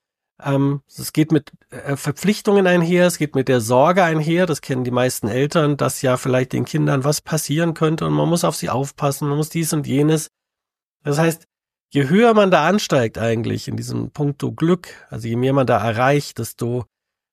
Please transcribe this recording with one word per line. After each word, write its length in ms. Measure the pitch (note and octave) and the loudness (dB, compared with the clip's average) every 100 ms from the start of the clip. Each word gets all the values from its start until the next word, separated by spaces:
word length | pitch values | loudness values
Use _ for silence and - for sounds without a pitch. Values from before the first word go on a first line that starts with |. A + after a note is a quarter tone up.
| _ _ _ _ | _ _ _ _
Ähm, 380 | C#3+ C#3 C#3 C#3+ - | -2 0 0 -2 -8
es 260 | - B2 | -12 -4
geht 180 | D#3 D#3 | 0 2
mit, 200 | D3+ - - _ | 0 -2 -14 _
äh, 260 | - - C#3 | -12 -8 -6
Verpflichtungen 680 | D3 - F3+ G#3+ G#3+ G3+ F3+ | -6 -2 -2 0 2 2 4
einher, 380 | F3+ E3+ F3+ F3+ | 2 2 2 2
es 100 | - | 0
geht 180 | D3 C3 | -2 -2
mit 120 | C3 | 2
der 140 | B2+ | 0
Sorge 420 | A2 B2 D#3 F#3 | 4 4 4 4
einher, 420 | E3 D#3+ D3+ E3 F3+ | 2 2 0 0 0
das 160 | C#3 | -2
kennen 220 | - B2+ | -4 -4
die 80 | B2 | -2
meisten 360 | B2 B2+ - G#2+ | 0 0 0 -4
Eltern, 500 | B2 D3 F3 D3 C#3 | -2 0 2 0 0
dass 240 | C3 - | -2 0
ja 160 | C3 B2+ | 0 0
vielleicht 360 | C3+ B2+ C3 | 0 0 0
den 120 | B2 A#2+ | -4 -2
Kindern 380 | D#3 D3 C#3 | -2 0 0
was 180 | C#3 D3 | 0 -2
passieren 520 | - D#3 - D3+ E3+ | -4 -6 -2 -2 -2
könnte 320 | D#3+ D#3+ D#3+ D#3 | 0 0 0 -2
und 80 | |
man 160 | D3 D3+ | 0 2
muss 140 | F3 | 0
auf 120 | E3+ - | 0 -2
sie 140 | D#2+ | -4
aufpassen, 580 | A#2 C#3 - C#3+ - D3 | -4 -6 -4 -4 -2 -2
man 80 | D3 | -2
muss 120 | D#3 | -2
dies 240 | E3+ D#3 | -4 -2
und 140 | D#3 C3 | -2 -2
jenes. 420 | C3+ D3+ D#3+ - _ _ _ _ _ _ _ | 0 2 0 -2 _ _ _ _ _ _ _
Das 140 | C#3+ C#3+ | -4 0
heißt, 280 | E3 D#3+ _ _ _ _ _ | 0 -2 _ _ _ _ _
je 160 | C#3+ C3+ | -2 2
höher 240 | F#3+ A#3 | 4 4
man 180 | G#3+ F#3+ | 4 4
da 160 | E3+ D#3 | 4 4
ansteigt 500 | G#3 - D3 A2+ - | 0 0 0 0 -2
eigentlich 500 | A#2 A2+ A2+ A2 - | -2 -2 -2 -6 -6
in 100 | A2+ | -8
diesem 340 | A#2+ A#2+ A#2 | -6 -8 -8
Punkto 400 | - C#3+ - B2+ | -4 -6 -4 -8
Glück, 380 | A2+ E3 F3+ - - - | -2 0 0 -4 -20 -14
also 180 | A#2+ A2+ | -10 -6
je 80 | A#2 | -2
mehr 180 | C3 | 2
man 120 | C#3 B2+ | 2 2
da 160 | A#2 | 2
erreicht, 540 | A2+ A2 C3 D3 - - | 0 0 2 0 -2 -10
desto 460 | A2+ - A#2+ B2 - _ _ _ _ | -10 -6 -6 -6 -8 _ _ _ _